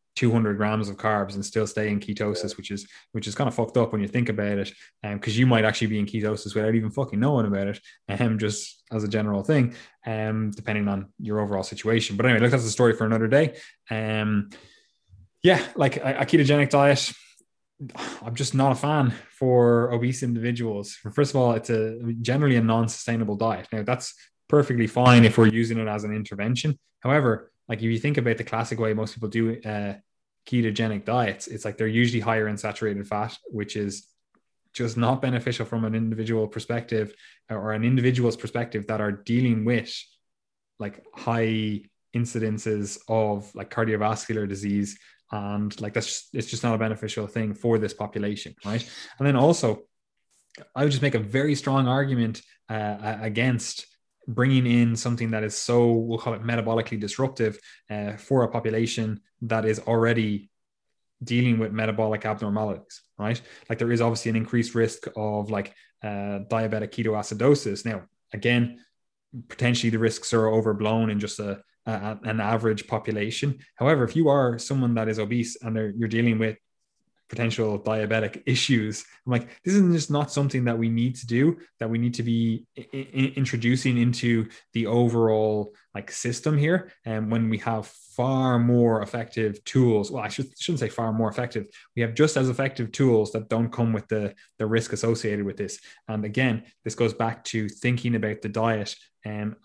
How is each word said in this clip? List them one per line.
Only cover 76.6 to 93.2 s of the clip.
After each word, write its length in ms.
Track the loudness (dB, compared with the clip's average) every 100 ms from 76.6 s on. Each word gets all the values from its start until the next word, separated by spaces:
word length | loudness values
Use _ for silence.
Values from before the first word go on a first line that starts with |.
| _ _ _ _ _ _ -14
potential 500 | -4 -2 0 -2 -2
diabetic 640 | -2 -2 0 0 -2 -4 -2
issues, 600 | 0 2 2 0 -6 -12 -14 -2
I'm 60 |
like, 160 | -2 -4 -10
this 100 | 0
is 200 | 4 4
just 180 | 4 2
not 220 | -2 0
something 320 | 0 0 0 0
that 120 | 0
we 120 | 0
need 260 | 0 0 -2
to 100 | -2
do, 320 | 2 2 0 -8 -8
that 100 | -4
we 80 | 0
need 160 | -2 -2
to 80 |
be 420 | -2 0 0 -2 -8 -20
i-, 100 | -14
i-, 400 | -12 -8 -2 -2 0
introducing 600 | -2 0 2 2 2 2
into 520 | 2 0 0 0 0 -8 _
the 140 | -4 0
overall, 880 | 2 2 4 4 4 2 0 -4 -12 _ -14
like, 160 | -12
system 460 | -8 -6 -4 0 2
here. 340 | 2 0 -2 _ -6
And 260 | -4 -2
when 180 | 0 0
we 80 | -2
have 280 | -2 -4 -6
far 720 | -18 -14 -4 0 2 2 4
more 420 | 4 6 4 2
effective 640 | -2 -6 -6 -2 -2 -4
tools, 480 | -2 4 6 4 0
well, 100 | -4
I 60 | -6
should, 220 | -6 -8 -8
shouldn't 220 | -4 -2
say 80 | -2
far 240 | -2 -2
more 160 | 0 0
effective, 380 | -2 -6 -6 -10 -16 -10 -4
we 60 |
have 140 | -2 2
just 200 | 2 4
as 140 | 0
effective 420 | 0 -2 -4 -6
tools 400 | 2 4 4